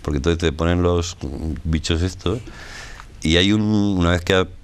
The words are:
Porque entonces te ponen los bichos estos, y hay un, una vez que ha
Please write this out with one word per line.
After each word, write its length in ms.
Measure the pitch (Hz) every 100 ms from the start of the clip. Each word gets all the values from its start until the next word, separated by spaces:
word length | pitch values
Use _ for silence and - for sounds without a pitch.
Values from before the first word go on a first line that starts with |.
Porque 160 | - 73
entonces 220 | 65 85
te 120 | 85
ponen 300 | 71 85 87
los 340 | 87 87 85 - - 69 82 76
bichos 380 | 82 80 - 82
estos, 380 | 90 - 87 117 - - - - - - - -
y 160 | - 85
hay 140 | 95
un, 100 | 107
una 500 | 107 107 101 92 85
vez 100 | 87
que 100 | -
ha 140 | 95 90 -